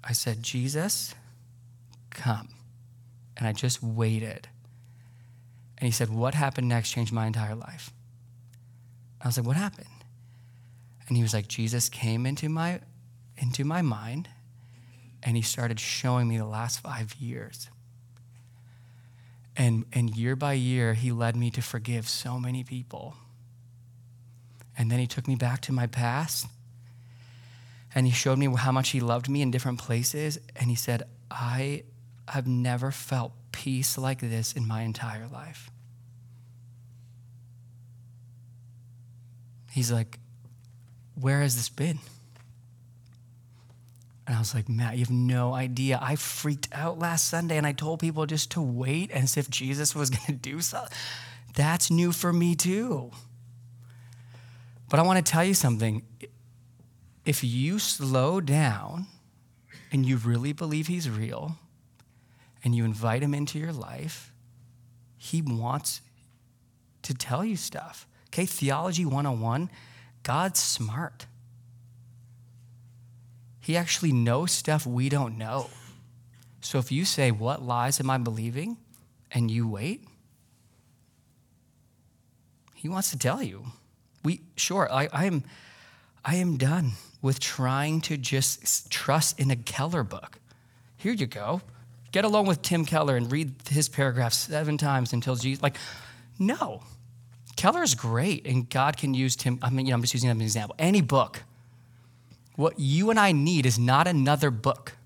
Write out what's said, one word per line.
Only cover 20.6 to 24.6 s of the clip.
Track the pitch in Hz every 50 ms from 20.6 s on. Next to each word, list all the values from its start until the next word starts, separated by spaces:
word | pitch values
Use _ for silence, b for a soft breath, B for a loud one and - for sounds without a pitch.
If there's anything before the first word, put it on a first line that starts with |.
| 123 123 127 127 120 113 113
he | 113 120 127
led | 120 117 117 117 117
me | 120 120 120
to | 117 -
forgive | 120 - - 120 110 117 120 117 113 113
so | - - - 127 123 127
many | 123 123 127 127 123
people. | 123 127 127 123 120 - - - - 156 B B B B B B B - - - - - - - - - - - - - - - B B B B B B B